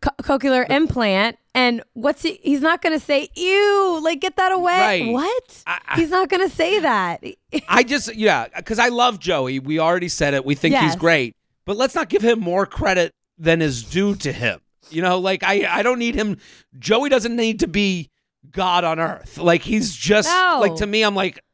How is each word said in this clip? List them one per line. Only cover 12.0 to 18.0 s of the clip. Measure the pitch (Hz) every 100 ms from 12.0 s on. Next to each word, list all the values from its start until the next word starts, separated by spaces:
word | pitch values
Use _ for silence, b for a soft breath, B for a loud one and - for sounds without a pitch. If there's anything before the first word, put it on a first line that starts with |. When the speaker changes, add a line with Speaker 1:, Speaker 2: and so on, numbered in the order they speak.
| 277
Speaker 2:
give | -
him | 226 233
more | 180 175 196
credit | - 208 185 170 _ _ _
than | 160 165
is | 156 123
due | 113 147 202 202
to | 147
him. | 117 117 95 _ _ _
You | 160
know, | 180 180
like, | 185 190
I, | 185 202 190 170
I |
don't | 220 247
need | 233 202
him. | 113 - B B B 131
Joey | 120 214 285
doesn't | 262 226 233
need | 226 226
to | -
be | 165 202 185